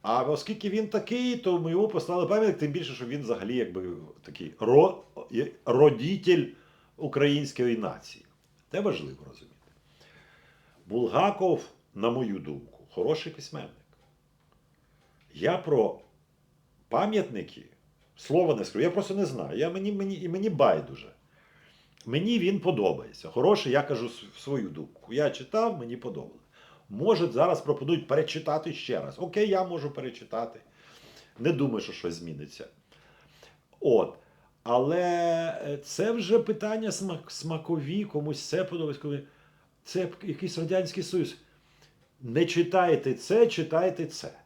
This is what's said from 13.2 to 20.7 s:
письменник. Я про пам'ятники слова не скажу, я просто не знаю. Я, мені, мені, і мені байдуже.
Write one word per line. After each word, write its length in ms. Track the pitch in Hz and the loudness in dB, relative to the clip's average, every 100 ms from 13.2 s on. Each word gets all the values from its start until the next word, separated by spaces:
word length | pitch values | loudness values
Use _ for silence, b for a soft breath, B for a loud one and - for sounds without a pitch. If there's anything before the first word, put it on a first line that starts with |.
| 160 | -4
письменник. 400 | 147 - - - - _ _ _ _ _ _ _ _ _ _ b b b b b | -14 -14 -14 -14 -20 _ _ _ _ _ _ _ _ _ _ b b b b b
Я 240 | 147 139 185 | -2 0 0
про 420 | 165 135 98 - - _ _ _ _ _ _ _ _ | 2 4 4 -2 -16 _ _ _ _ _ _ _ _
пам'ятники 760 | 127 208 214 - 110 82 - - _ _ _ _ | 0 2 0 -2 -6 -10 -16 -20 _ _ _ _
слова 400 | - - 160 170 | -20 0 2 4
не 100 | 117 | 2
скажу, 180 | 95 104 | 0 2
я 80 | 165 | 2
просто 240 | 175 196 | 2 -2
не 100 | 196 | -2
знаю. 320 | 175 127 71 92 | -2 -2 -6 -2
Я, 120 | 160 | -2
мені, 220 | 190 196 | -2 -4
мені, 300 | 202 196 185 | -4 -4 -6
і 60 | 175 | -6
мені 200 | 180 214 | -2 -2
байдуже. 640 | 151 120 | 6 6